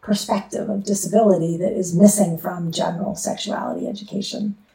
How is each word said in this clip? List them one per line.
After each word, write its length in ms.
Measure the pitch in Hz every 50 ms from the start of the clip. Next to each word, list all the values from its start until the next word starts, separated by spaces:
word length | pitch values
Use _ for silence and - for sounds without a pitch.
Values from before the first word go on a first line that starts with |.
| -
perspective 640 | 208 208 202 - - 220 202 - - - 202 - 202
of 140 | 202 202 196
disability 720 | 208 202 196 - - 202 214 220 208 185 170 165 170 165 165
that 140 | 180 190 -
is 220 | - 180 170 170
missing 420 | 170 202 202 - 208 190 170 165 165
from 340 | - 180 180 175 170 165 165
general 420 | - - 170 170 170 202 208 202
sexuality 720 | - - - - - - 202 - - - - - - -
education. 720 | - 208 202 208 - - 196 202 - - - 208 208 202 _ _ _